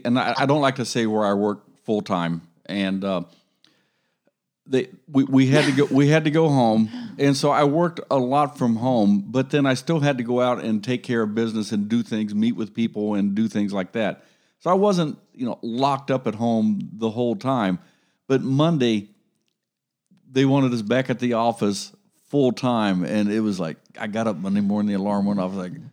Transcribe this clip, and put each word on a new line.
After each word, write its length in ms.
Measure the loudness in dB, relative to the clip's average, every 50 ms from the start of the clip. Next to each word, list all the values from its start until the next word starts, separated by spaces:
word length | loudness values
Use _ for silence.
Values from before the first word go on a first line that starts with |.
| 0
and 120 | 0 0
I, 180 | 0 0 0 0
I 80 | 0 2
don't 160 | 2 2 2
like 160 | 2 0 0
to 80 | -2 -4
say 200 | -4 -2 -2 0
where 200 | 0 0 2 2
I 80 | 2 2
work 320 | 2 0 0 -2 -4 _ _ _ _ _
full 180 | -2 -2 -2
time, 420 | -2 -2 -2 -2 -2 -2 -4 -6 -10 -14 _ _ _
and, 360 | -8 -4 -4 -2 -2 -2 -4 -4
uh, 200 | -4 -4 -4 -6 -8 _ _ _ _ _ _ _ _ _ _ _ _ _ _ _ _ _ _ _ _ _ _ _ _ _ _ _
they, 220 | -2 0 0 0 -2 -8 -20 _ -2
we, 120 | 2 2 2
we 240 | 4 4 4 6
had 180 | 6 4 4 4
to 60 | 4
go, 140 | 2 2 2
we 240 | 2 4 4 4 6
had 160 | 4 4 2
to 60 | 2
go 160 | 2 2 4
home, 420 | 4 4 4 4 4 4 2 2 0 -2 -10 -12 -10 -4
and 180 | 0 2 2 2
so 140 | 2 2 2
I 140 | 2 4 2
worked 360 | 2 2 2 0 0 -2 -6 -4 -2
a 60 | 0
lot 400 | 0 0 2 2 0 0 0 -2
from 180 | -2 0 0 0
home, 480 | 0 0 0 2 4 4 4 4 2 0
but 220 | -2 -2 -2 -2 0
then 160 | 0 0 2
I 80 | 2 0
still 260 | 0 -2 -2 0 0
had 180 | 2 0 0 -2
to 40 | -2
go 180 | -2 0 0
out 220 | 2 0 0 -2 -2
and 200 | -2 -4 -2 -2
take 180 | -4 -4 -4
care 220 | -4 -2 -2 0 -2
of 100 | -2 -2
business 380 | -2 -2 -2 -2 -4 -4 -4
and 180 | -4 -4 -2 -2
do 140 | -2 -2 -2
things, 320 | -2 -4 -4 -4 -2 -2
meet 160 | 0 0 0
with 220 | 0 -2 -6 -6 -4
people 400 | -4 -4 -2 -2 -4 -4 -2 0
and 180 | 0 0 0 0
do 140 | 0 -2
things 260 | -2 -2 -2 -4 -2 -4
like 200 | -6 -6 -4 -4
that. 300 | -4 -4 -4 -4 -8 _ _ _ _ _ _ _ _
So 100 | -2 0
I 40 | 2
wasn't, 420 | 2 2 2 2 0 -2 -2 -4 -10 _ _ _
you 120 | -8 -6
know, 120 | -6 -6 -6 -8
locked 480 | -6 -2 0 0 0 0 -2 -2 -2
up 160 | -2 -2 -2
at 80 | -4 -4
home 520 | -2 0 0 2 2 2 0 0 -2 -4 -8 -8
the 160 | -6 -4 -4
whole 260 | -2 -2 -2 -2 -2
time. 440 | -2 -2 -2 0 0 0 0 -2 -4 -6 _ _ _ _ _ _ _ _
But 140 | 0 0 0
Monday, 680 | 0 0 0 2 2 2 2 2 2 0 0 -2 -4 -8 _ _ _ _ _ _ _ _ _ _ _ _ _ _ _ _ _ _ _ _ _ _ _ -4
they 160 | 0 2 4
wanted 260 | 4 4 4 2 2 0
us 100 | 0 0
back 260 | 0 0 0 0 -2
at 80 | -2
the 160 | -2 -2 0 0
office 580 | 2 2 0 0 0 0 -2 -2 -2 -8 -12 -18 _ _ _ _ _ _
full 240 | _ 2 2 2 2
time, 520 | 2 0 0 0 0 2 2 2 0 0 0
and 280 | 0 0 0 0 0
it 80 | 0 0
was 200 | -2 -2 -2 -4
like, 180 | -4 -6 -8 -10 _ _ -14
I 80 | -12 -10
got 220 | -6 -4 -4 -2
up 80 | -2 -4
Monday 240 | -4 -4 -2 -2 0
morning, 280 | 0 0 0 0 0 -2
the 120 | -2 -2
alarm 240 | -2 -2 -2 0 0
went 140 | 0 0 -2
off, 120 | -2 -4 -6
I 20 |
was 160 | -8 -8 -10
like, 100 | -12 -14 -18 -20